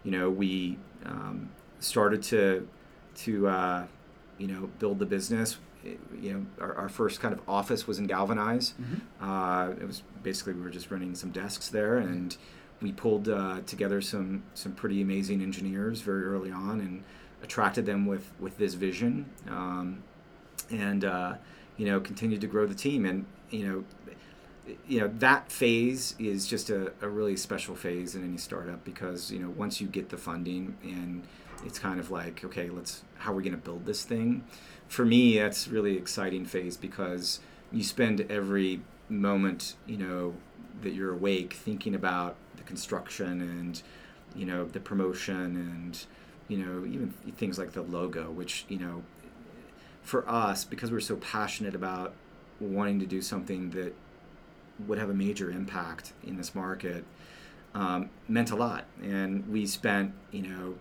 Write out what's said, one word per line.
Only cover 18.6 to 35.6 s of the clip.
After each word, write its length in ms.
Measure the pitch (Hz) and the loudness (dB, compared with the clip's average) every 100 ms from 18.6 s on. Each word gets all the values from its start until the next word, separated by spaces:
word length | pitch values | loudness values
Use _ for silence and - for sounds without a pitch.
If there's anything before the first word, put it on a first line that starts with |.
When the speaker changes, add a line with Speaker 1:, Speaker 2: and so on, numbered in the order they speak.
| 104 | 0
Speaker 1:
vision, 520 | 90 95 87 120 143 139 - - | 2 -2 2 2 2 -2 -10 -10
um, 560 | 101 90 90 90 95 - - - - - - - | -6 -4 -2 -4 -6 -12 -20 -20 -20 -20 -14 -6
and, 360 | 113 101 101 98 | -2 2 2 2
uh, 300 | 90 90 95 - - - - | 2 -2 -4 -12 -20 -20 -2
you 80 | 104 | 2
know, 160 | 98 | 2
continued 400 | 95 98 113 107 | 2 -2 0 2
to 60 | 104 | 2
grow 180 | 107 104 | 4 2
the 100 | 98 | 2
team. 300 | 139 143 95 | 2 2 2
And, 200 | 95 98 - - | 0 -4 -10 -8
you 160 | 110 101 | -4 -2
know, 500 | 95 98 - - - - - - - - - - | -2 -6 -14 -18 -18 -20 -20 -20 -20 -14 -14 0
you 140 | 131 | 2
know, 80 | 104 113 | 2 6
that 300 | 131 139 - | 8 8 6
phase 640 | - 123 117 120 131 - - | 4 6 8 6 2 -4 -2
is 260 | 110 98 98 | -2 0 0
just 240 | 110 - | -2 0
a, 220 | 101 95 - | 0 0 -4
a 60 | 104 | -4
really 300 | 104 104 95 | 0 2 0
special 360 | - 95 - | -2 -4 -4
phase 420 | 90 92 87 90 92 | -6 -4 -2 -4 -4
in 100 | 90 | -4
any 100 | 87 | -6
startup 480 | - 87 87 87 | -6 -6 -6 -8
because, 480 | - - 90 87 87 | -10 -8 -6 -6 -6
you 80 | 101 | -6
know, 100 | 90 | -6
once 280 | 90 104 98 | -4 -4 -2
you 80 | 98 | -2
get 220 | 95 - | -2 -4
the 80 | 87 | -6
funding 580 | - 85 87 90 95 98 | -6 -4 -2 -2 -4 -8
and 400 | 92 90 87 90 - - - - - | -8 -8 -6 -6 -10 -16 -16 -12 -10
it's 140 | - | -6
kind 200 | 98 92 | -4 -4
of 120 | 82 | -4
like, 320 | 90 85 82 | -4 -6 -8
"Okay, 260 | 90 - 87 | -8 -6 -6
let's, 340 | 87 87 - - - | -6 -8 -10 -14 -10
how 140 | - | -4
are 40 | 98 | -2
we 80 | |
gonna 140 | 95 85 | 0 -4
build 280 | 87 85 87 | -6 -8 -4
this 180 | 107 | -4
thing?" 400 | - 117 117 123 - - - - - | -2 2 4 2 0 -16 -18 -20 -10
For 180 | - 120 | 4 8
me, 340 | 120 123 110 | 12 12 10
that's 280 | 104 101 | 6 2